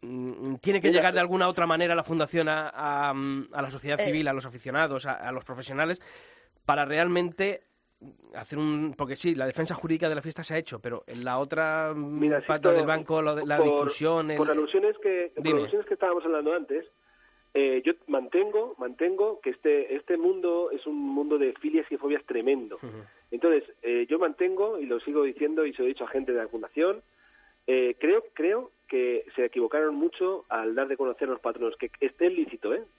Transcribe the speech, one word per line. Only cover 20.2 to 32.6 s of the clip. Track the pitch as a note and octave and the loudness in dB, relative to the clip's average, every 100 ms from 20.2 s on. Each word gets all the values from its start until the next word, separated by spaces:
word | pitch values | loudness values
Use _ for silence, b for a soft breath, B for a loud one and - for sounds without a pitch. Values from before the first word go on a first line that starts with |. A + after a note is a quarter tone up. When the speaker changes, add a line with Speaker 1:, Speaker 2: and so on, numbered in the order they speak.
| E3+ F#3+ F3 E3+ F3 | 2 2 0 0 0
Speaker 2:
es | C#3 D#3 | -4 -6
un | D3 | -4
mundo | C#3 C#3 D3 D3 | -2 -2 0 2
de | C3+ | 2
filias | - D3+ D#3 D3+ | 0 0 0 0
y | D3 | -4
fobias | C#3+ C#3+ - | -2 -2 -2
tremendo. | B2 A#2 C#3 A2+ G2 | -2 2 0 -2 -12
Speaker 1:
Ujú. | B2+ A2 G2+ b b | -14 -16 -18 b b
Speaker 2:
Entonces, | A#2+ E3 D#3 - - | 0 4 4 2 -10
eh, | A#2 A#2+ A#2 | -2 0 0
yo | D#3 | 0
mantengo, | F3 - F3+ F#3+ G#3 G#3+ | 0 0 -2 0 -2 -2
y | C#3 | -2
lo | - | -4
sigo | - D3 | -2 0
diciendo, | C#3 C3 D3 D#3 D#3 | 0 0 -2 0 -2
y | |
se | C3 | 0
lo | B2+ | -2
he | |
dicho | C3+ | -2
a | A#2+ | -4
gente | C3+ C3 | -4 -2
de | B2 | -2
la | A2 | -2
fundación, | A#2 G#2 - E3+ G#3+ _ b b b b b - | -6 -8 0 0 0 _ b b b b b 0
eh, | B2+ B2 A#2+ | 2 2 2
creo, | D3+ G#3 - | 2 2 2
creo | - D#3+ A3 B3+ _ _ | -2 0 0 -4 _ _
que | C3 B2 A#2+ - - | -2 0 0 -4 -2
se | B2 | -2
equivocaron | B2+ A#2 D3 D#3 C#3+ | 2 0 2 0 2
mucho | E3 - F#3 F#3+ - | -2 0 -2 -2 -4
al | A#2 A2 A#2 | -4 -2 -2
dar | C3+ | -2
de | C3+ | 0
conocer | C3+ A#2+ C#3 | -2 -2 -4
los | B2+ | -2
patronos, | B2 A#2 A#2 - | -4 -2 -4 -4
que | B2 - | -10 -2
es | C3+ - | -4 2
lícito, | F3 F4+ - - | 0 2 -4 -4